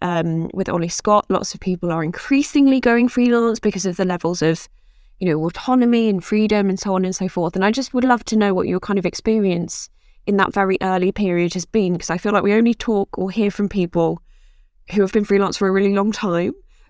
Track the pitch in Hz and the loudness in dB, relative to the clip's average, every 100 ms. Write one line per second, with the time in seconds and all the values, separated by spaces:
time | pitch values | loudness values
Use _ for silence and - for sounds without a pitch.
0 | 175 170 165 165 165 190 185 170 170 - | -4 -2 -2 -2 -4 -6 -4 -2 -4 -4
1 | - 208 - 190 - - 185 175 175 165 | 2 2 2 -4 -4 -8 -6 -4 -4 -4
2 | 160 - - 277 294 294 277 262 240 233 | -4 -6 0 0 2 4 4 4 2 2
3 | 240 - 247 240 233 220 208 196 190 180 | 2 2 2 2 2 0 -2 -2 -4 -2
4 | 185 180 170 180 160 165 - - _ _ | -2 -2 -4 0 0 0 -6 -20 _ _
5 | - - 185 156 165 - - 254 240 233 | -20 -4 -2 0 -2 -4 0 2 4 2
6 | 226 190 - 214 214 214 196 185 208 185 | 2 0 0 0 2 2 0 -2 -2 -2
7 | 185 185 185 - 165 190 196 247 254 247 | -2 -4 -4 -2 -2 0 0 0 -2 0
8 | 254 240 - 220 202 185 - 180 - 202 | 2 2 2 2 2 0 0 -4 -2 -2
9 | 175 - 226 220 196 170 170 - - _ | -2 -2 -2 0 0 0 -4 -10 -14 _
10 | _ - - 196 190 202 190 190 190 185 | _ -12 -2 2 2 2 0 0 0 0
11 | 185 202 196 175 175 180 - 226 185 170 | 0 0 0 0 -2 -4 -4 -2 0 -2
12 | - 156 208 208 202 214 233 220 - 208 | -4 -4 0 0 2 2 2 0 0 -2
13 | 196 - 190 196 202 - 202 202 175 175 | -2 -4 -4 0 -2 0 -2 -2 -2 0
14 | 160 170 - - - _ _ _ - 202 | 0 -2 -10 -20 -20 _ _ _ -4 0
15 | 196 214 208 196 196 - 196 190 196 202 | 2 2 2 2 2 0 0 2 2 2
16 | 208 208 202 170 190 - - _ | 0 -2 -2 0 -2 -6 -18 _